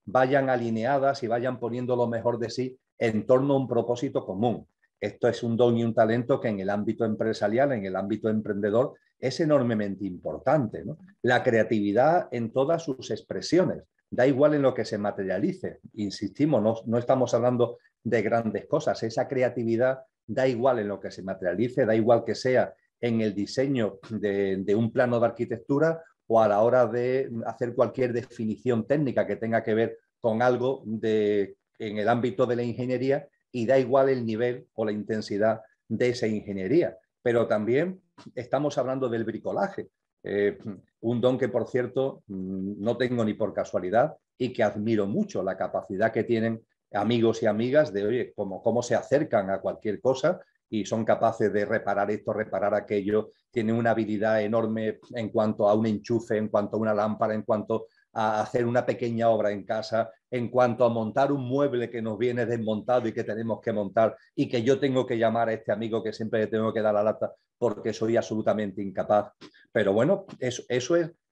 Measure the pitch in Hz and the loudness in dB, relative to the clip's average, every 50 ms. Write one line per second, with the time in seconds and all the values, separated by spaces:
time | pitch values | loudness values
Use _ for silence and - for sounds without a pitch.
0 | - - - 127 131 131 143 139 135 131 127 120 117 117 113 110 113 131 143 139 | -12 -2 2 2 4 4 4 2 2 2 0 0 0 -2 -2 -2 0 0 0 2
1 | 135 139 131 - 120 107 117 120 123 127 123 117 120 113 120 127 123 123 123 120 | 2 0 0 0 -2 -2 -2 0 -2 -2 -4 -4 -6 -6 -4 -4 -2 -2 0 0
2 | 120 117 117 113 113 120 120 113 120 107 - 131 127 127 - _ _ _ _ - | 0 0 -2 -2 -2 -2 -2 -2 -4 -6 -4 -4 -4 -6 -6 _ _ _ _ -2
3 | 117 113 107 107 104 - 127 131 139 143 139 135 131 110 120 117 110 117 120 - | -2 0 0 0 4 4 4 4 6 2 2 0 0 0 -2 -2 0 0 -2 -4
4 | 143 127 113 131 - 104 92 98 117 120 98 - - _ _ _ _ _ _ - | -4 -4 -4 -6 -6 -4 -4 0 0 0 0 -2 -8 _ _ _ _ _ _ -8
5 | 101 104 - - - 120 110 - 123 117 117 113 123 120 117 117 117 117 113 120 | -8 -8 -4 0 0 0 0 0 -2 -2 2 4 4 4 4 2 0 0 4 4
6 | 110 110 113 120 117 147 135 - - 117 104 98 92 98 101 104 101 113 110 - | 4 4 4 0 2 0 0 0 0 -2 -2 -2 -2 -2 -2 -2 -2 -4 -2 -2
7 | 113 110 107 - 110 110 107 - 107 104 110 127 143 139 127 107 95 95 92 95 | -2 -2 0 -2 -2 -2 -2 0 -2 0 2 2 2 2 0 -2 -4 -4 -4 -4
8 | 98 101 110 107 - 110 107 110 104 104 101 101 107 104 104 117 139 143 - _ | -4 -4 -4 -2 0 0 0 0 -2 -2 -4 -2 0 2 2 2 0 0 -4 _
9 | _ _ _ - 120 135 - - 165 151 151 139 120 120 113 107 104 101 95 92 | _ _ _ -6 -6 -6 -2 0 2 2 4 4 4 2 0 0 -2 -4 -4 -6
10 | 101 95 90 82 - 82 76 - - 131 151 156 120 - - 80 - 120 156 - | -6 -8 -8 -8 -8 -8 -8 -4 0 2 2 2 0 -2 -4 -8 -10 -10 -12 -14
11 | - - - - - 120 123 117 120 127 113 110 107 - 120 104 101 101 101 117 | -16 -20 -16 -4 0 2 2 2 2 4 4 4 4 4 2 0 0 2 2 4
12 | 135 156 170 175 - - 127 120 117 113 - 131 139 151 165 160 - 147 127 - | 4 4 4 2 0 -2 -6 -6 -6 -4 -2 -2 0 0 0 -2 -2 -8 -8 -8
13 | - - 110 - - - 92 95 - - 151 180 180 117 82 76 - _ _ _ | -6 -8 -8 -8 -8 -8 -8 -8 -2 2 2 2 2 2 -2 -6 -10 _ _ _
14 | _ - 98 117 127 143 135 127 147 151 151 143 135 127 127 117 107 - 113 104 | _ -8 0 2 4 4 4 6 4 4 4 4 2 2 2 0 -4 -4 -4 -4
15 | 104 104 101 104 98 92 92 101 143 185 185 - - 87 - - _ - - - | -4 -4 -4 -4 -4 -4 -2 -2 -2 -2 -4 -4 -8 -10 -10 -12 _ -18 -8 -6
16 | 104 95 - - 104 98 - - 143 160 143 110 104 110 107 - - 113 113 120 | -6 -6 -6 -6 -10 -8 -2 -2 0 2 2 2 2 2 0 -2 -4 -2 -2 -2
17 | 120 - 135 131 123 120 - 117 120 123 127 117 123 120 - - _ _ _ _ | 2 2 2 2 2 2 2 2 2 2 2 2 0 0 0 -12 _ _ _ _
18 | - 113 120 113 - - 120 117 113 107 95 98 - - 143 160 - 120 98 - | -4 0 0 0 2 2 0 0 0 -2 -4 -4 -4 -2 -2 -2 0 -2 -4 -2
19 | 117 113 - 135 127 - 135 127 127 120 120 127 113 113 113 113 127 131 131 131 | -4 -4 -2 -4 -4 -2 0 0 0 0 0 -2 -2 0 0 2 2 0 0 -2
20 | - _ _ _ _ - 104 131 131 135 123 110 127 135 123 117 104 104 98 - | -8 _ _ _ _ -8 -2 0 0 0 0 2 2 2 2 2 -2 -4 -6 -8
21 | - 92 - 107 92 95 95 - 92 87 87 92 120 120 - 139 123 104 110 113 | -8 -12 -12 -10 -8 -8 -8 -4 -2 -2 0 0 -2 -2 2 0 2 4 4 2
22 | 107 120 117 113 - - 104 - - 127 127 117 95 - - _ _ _ _ - | 6 6 4 4 4 -2 -6 -2 0 2 2 2 2 0 -4 _ _ _ _ -6
23 | 117 120 113 113 110 107 95 104 101 - - 131 131 143 139 120 110 95 - - | -2 -2 0 0 0 0 -2 -2 -6 -4 -2 -2 0 0 0 0 0 -2 -4 -8
24 | - - 110 98 101 101 98 101 101 98 95 95 95 104 101 113 117 113 - 131 | -12 -8 -8 -4 -2 0 0 0 0 0 0 -2 0 0 2 2 2 0 2 0
25 | 123 120 120 117 117 113 - - 120 - 117 - - - 139 143 156 165 165 165 | 2 2 2 2 2 0 0 -2 -6 -4 -6 -8 -4 -2 0 2 2 2 0 -2
26 | - _ _ _ _ - 113 113 110 104 101 101 113 120 123 127 120 107 117 123 | -8 _ _ _ _ 2 4 6 6 6 6 4 4 6 6 4 4 4 2 -2
27 | 120 127 127 135 135 - 120 113 113 113 - - 123 120 120 131 120 110 - 131 | 0 0 0 0 -2 -4 -6 -8 -8 -8 -6 -4 -6 -4 0 0 0 0 2 -2
28 | 127 120 117 120 117 - - - 113 110 104 - - 123 120 113 107 - 139 156 | -2 0 0 -4 -6 -6 -10 -6 -4 -4 -4 -2 0 0 0 0 2 0 0 2
29 | 147 123 - 107 98 95 104 - 117 113 113 110 - 117 107 110 113 - - - | 2 0 0 0 0 0 -2 -4 -2 0 0 0 0 2 2 2 2 0 -2 -10
30 | _ _ _ _ - 113 107 113 123 127 123 120 123 131 - - - 107 113 107 | _ _ _ _ -2 0 2 4 2 2 2 2 0 -2 -2 -4 -6 -8 -6 -2
31 | 113 110 107 107 104 104 104 101 98 95 - _ _ _ _ - 113 104 104 107 | 0 0 2 2 2 2 2 2 0 -2 -6 _ _ _ _ -10 -8 -6 -4 -2
32 | 101 110 120 120 120 120 - - 127 120 120 117 120 120 113 127 123 127 127 117 | 2 2 2 2 0 -2 0 0 0 0 0 -2 -2 -4 -4 -6 -4 -4 -2 -2
33 | 131 135 135 151 - - _ _ _ _ - 123 110 110 135 135 127 117 135 135 | 0 0 0 0 -2 -10 _ _ _ _ -6 -4 0 4 4 4 4 4 4 4
34 | 135 139 135 123 117 113 107 107 120 123 120 120 - _ - - 113 107 104 104 | 4 4 2 0 0 -4 -2 0 0 -2 -2 -4 -10 _ -6 -4 -2 -2 -2 -4
35 | 101 - 110 110 104 - 107 98 107 113 110 - - - _ _ _ - 113 101 | -4 -4 -4 -4 -4 -4 -2 2 2 2 2 0 -6 -20 _ _ _ -6 -2 0
36 | 123 123 120 - 113 110 110 101 - 104 98 95 92 95 143 175 151 - - - | 2 0 2 0 -2 -2 -2 -4 -6 -6 -6 -4 -2 2 2 2 2 2 -4 -10
37 | _ _ _ _ - 123 117 117 110 - 110 107 107 117 123 147 170 190 185 - | _ _ _ _ -2 2 2 2 2 2 0 0 0 2 2 2 0 -2 -6 -10
38 | _ _ _ - - - - 131 113 - 139 139 147 147 - 143 123 127 131 135 | _ _ _ -20 -20 -14 -12 -12 -6 -2 -2 0 0 0 -2 -2 -2 -2 -2 -2
39 | 131 120 117 113 110 110 101 - - 98 104 - 196 190 - 107 - - _ _ | -2 -2 -2 -2 -4 -4 -6 -6 -6 -6 -2 -2 -4 -4 -4 -10 -12 -12 _ _
40 | _ _ _ _ - 98 98 104 101 101 98 - - 113 95 - _ _ _ - | _ _ _ _ -8 -4 -2 0 0 0 0 -4 -10 -12 -12 -12 _ _ _ -6
41 | - 117 123 117 120 127 131 127 131 113 - 117 - - - 123 120 117 - 135 | -4 -2 0 2 2 2 2 2 0 0 0 -2 -4 -2 -2 -2 -2 -2 -2 -2
42 | 135 135 135 - _ - 98 95 92 95 95 95 95 98 104 104 101 117 120 - | -2 -2 -4 -8 _ -12 -10 -8 -6 -6 -6 -6 -6 -6 -6 -4 -2 -4 -2 0
43 | 127 120 123 120 110 107 104 - 107 95 - 101 92 - - 98 90 92 104 117 | -2 -2 0 0 0 -2 0 -2 -4 -4 -2 -4 -6 -4 -4 -4 -2 2 2 2
44 | 143 156 - _ _ _ _ - 127 117 - - 110 101 - 110 104 113 113 104 | 2 2 -2 _ _ _ _ -6 -6 -4 0 0 0 0 0 -2 -2 0 2 2
45 | 98 98 120 202 202 - - 101 90 95 92 - 92 - - 92 - - 98 92 | 0 0 0 -2 -2 -2 -4 -4 -4 -4 -4 -4 -6 -4 -4 -6 -6 -6 -2 0
46 | 110 113 - 117 101 - 117 110 113 113 113 110 _ _ _ _ _ _ - 101 | 0 0 0 0 0 0 0 0 0 -2 -4 -6 _ _ _ _ _ _ -4 -2
47 | 104 113 120 117 113 113 110 - 117 107 104 110 120 127 139 151 151 - 95 101 | 0 2 2 4 4 2 2 2 0 0 0 0 0 2 4 2 2 2 0 -2
48 | 101 107 123 120 98 - - - 101 98 92 90 - 117 110 120 120 - 117 92 | -2 0 0 -2 -4 -6 -6 -8 -8 -8 -8 -4 -2 0 0 0 0 0 -2 -2
49 | - - 135 147 156 - 123 107 95 95 98 95 - 95 95 - - 110 98 - | 0 2 2 2 2 2 0 0 0 0 -4 -2 -4 -6 -6 -4 -6 -6 -6 0
50 | - 127 131 - - 160 185 - - _ _ _ _ - 110 104 98 - 117 113 | 0 0 0 2 2 0 0 -2 -8 _ _ _ _ -8 -6 -6 -4 -2 -2 -2
51 | 107 113 104 - 117 110 - - 110 101 92 104 104 101 113 101 - 98 101 101 | 2 2 2 2 2 0 2 2 0 0 2 0 0 0 -2 -2 0 -2 0 0
52 | 101 104 107 104 - 113 104 104 107 - 98 95 101 101 104 104 101 - 107 101 | 0 -2 -2 -4 -4 -4 -4 -4 -4 -4 -2 -2 0 0 0 0 -2 0 -2 -2
53 | 95 104 107 107 107 - _ _ _ _ - 120 107 110 113 120 117 117 110 113 | 0 0 0 0 0 -2 _ _ _ _ -4 -2 -2 0 0 2 2 2 2 2
54 | 110 101 107 98 107 110 110 110 104 104 117 113 113 110 110 113 110 107 107 - | 0 -2 -2 0 0 2 2 2 0 0 0 0 0 0 -2 -2 -4 -4 -4 -6
55 | - - 123 120 110 98 110 113 107 107 107 - 104 101 107 110 117 110 104 104 | -12 -12 -8 -8 -8 -2 0 0 0 0 0 2 2 4 4 4 2 0 0 -2
56 | - - 117 110 - - 110 107 110 107 - 104 104 101 107 107 110 110 107 104 | -2 -2 -2 -2 0 0 -2 -2 -2 0 0 0 0 0 -2 -2 0 0 2 2
57 | 107 107 107 - 113 107 107 107 104 - 110 104 101 - 113 107 - - _ _ | 0 0 0 -2 -2 -2 -2 -4 -2 -2 -2 -2 0 -2 -4 -4 -4 -8 _ _
58 | _ _ - 113 107 110 107 107 107 - - 123 117 120 120 123 - 143 110 - | _ _ -4 -2 0 0 0 0 -2 -2 0 0 0 2 2 0 2 0 -2 -2
59 | 123 117 117 113 117 117 110 104 104 101 104 98 90 - 113 110 - - 113 113 | -2 -2 0 2 4 4 4 4 2 0 -2 -2 -6 -4 -6 -6 -4 -2 -2 -2
60 | 110 - - _ _ - 123 123 117 110 123 127 123 120 113 120 123 117 117 117 | -2 -2 -6 _ _ -8 -6 -4 -4 0 2 2 4 4 4 2 2 2 2 0
61 | 113 107 101 135 139 147 143 135 127 120 131 139 143 139 127 120 117 110 120 117 | -4 -2 0 0 0 0 0 -2 -2 -2 0 0 0 0 0 -2 -4 -4 -6 -6
62 | 110 113 107 98 123 123 117 123 117 110 120 113 110 110 110 104 104 123 123 127 | -6 -6 -4 -2 -2 -2 0 -2 -2 -2 -2 -2 -2 -2 -4 -4 0 0 0 2
63 | 110 110 107 120 110 110 104 110 113 113 107 - - 117 104 104 101 95 95 113 | 2 0 -4 -4 -6 -6 -6 -6 -4 -4 -6 -4 -4 -4 -2 -2 -4 0 2 2
64 | 113 104 - - _ _ - - 139 - 127 120 113 135 135 135 147 135 127 127 | 2 2 0 -4 _ _ -4 -4 -4 -2 0 0 2 2 2 4 2 2 2 2
65 | 120 123 120 113 113 110 110 117 117 113 110 107 - 120 104 101 113 107 113 110 | 0 0 0 2 2 2 2 2 0 0 -2 -4 -2 -4 -2 -2 -2 -4 -4 -4
66 | 104 110 104 - 113 104 120 110 107 - 113 110 110 110 107 113 107 107 104 104 | -4 -4 -6 -6 -6 -2 0 0 0 0 0 0 0 0 0 0 0 2 2 2
67 | 107 107 104 - - - - _ _ _ _ - 120 110 104 - - 110 107 - | 2 2 0 0 -4 -6 -6 _ _ _ _ -2 -2 -2 -2 -2 -6 -6 -4 -2
68 | 110 113 113 113 107 - 117 110 107 110 101 107 107 98 - 104 101 98 92 101 | 0 2 2 2 0 0 -4 -2 0 0 0 0 -2 -4 -6 -8 -8 -6 -6 -6
69 | 90 - 104 104 101 - _ _ - - _ _ _ _ - 117 104 98 98 110 | 0 2 2 2 2 0 _ _ -20 -20 _ _ _ _ -2 0 2 2 2 4
70 | 127 170 196 190 - - - - 131 123 120 - - - 123 127 - - 170 175 | 4 2 2 0 -2 -14 -12 -6 -6 -6 -6 -6 -6 -4 -4 -4 0 2 0 0
71 | 165 165 - _ _ _ | 0 -2 -8 _ _ _